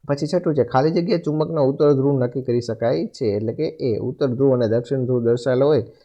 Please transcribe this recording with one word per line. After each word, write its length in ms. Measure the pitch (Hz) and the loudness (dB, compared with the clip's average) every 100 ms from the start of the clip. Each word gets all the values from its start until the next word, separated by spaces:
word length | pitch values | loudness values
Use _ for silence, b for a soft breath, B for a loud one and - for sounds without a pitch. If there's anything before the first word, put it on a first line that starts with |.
| - | -4
પછી 180 | 143 151 | -4 0
છઠ્ઠું 280 | 180 175 | 0 0
છે 100 | 147 | 0
ખાલી 260 | 120 131 151 | 2 2 2
જગ્યા 280 | 175 175 175 | 0 0 -2
ચુંબકના 420 | 170 151 151 160 | 0 -2 -2 0
ઉત્તર 320 | 135 139 147 | 0 2 2
ધ્રુવ 280 | 139 139 139 | 4 2 0
નક્કી 220 | 123 135 | -2 -4
કરી 180 | 127 120 | -2 -2
શકાય 460 | 117 110 117 135 220 | -2 -4 -2 -2 -4
છે 200 | - 117 | -4 -2
એટલે 260 | 101 110 | -2 -4
કે 100 | - | -4
એ. 360 | 156 - 131 107 | -6 -4 -4 -2
ઉત્તર 280 | 123 - 143 | -4 -4 -4
ધ્રુવ 280 | 117 139 | 2 2
અને 140 | 123 113 | 4 2
દક્ષિણ 360 | 113 120 135 | 0 0 -4
ધ્રુવ 200 | 123 123 | 0 0
દર્શાવેલા 420 | 117 120 139 127 139 | 2 0 0 2 2
હોય 160 | 147 - B | 2 -2 B